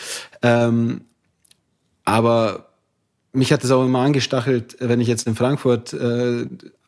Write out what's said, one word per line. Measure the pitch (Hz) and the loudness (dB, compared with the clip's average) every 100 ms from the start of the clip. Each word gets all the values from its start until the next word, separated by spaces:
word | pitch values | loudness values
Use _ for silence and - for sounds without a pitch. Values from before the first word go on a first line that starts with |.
| - - - - | -12 -12 -14 -2
Ähm, | 120 117 117 117 117 - - _ _ _ _ _ _ _ _ _ | 2 2 2 0 -2 -6 -12 _ _ _ _ _ _ _ _ _
aber | - 110 117 117 110 92 - _ _ _ _ _ _ | -2 2 2 2 0 -4 -12 _ _ _ _ _ _
mich | 131 127 | -2 2
hat | 151 | 2
das | 127 | 2
auch | 131 | 2
immer | 127 127 | 2 2
angestachelt, | 135 143 - 127 120 123 113 - | 2 0 0 -2 0 -2 -4 -6
wenn | 123 120 | -2 0
ich | 120 | 0
jetzt | 113 120 | 0 -2
in | |
Frankfurt, | 110 123 143 127 120 - | -2 0 0 0 0 -2
äh, | - 120 120 123 120 - - - _ | -6 -4 -2 -2 -4 -6 -12 -20 _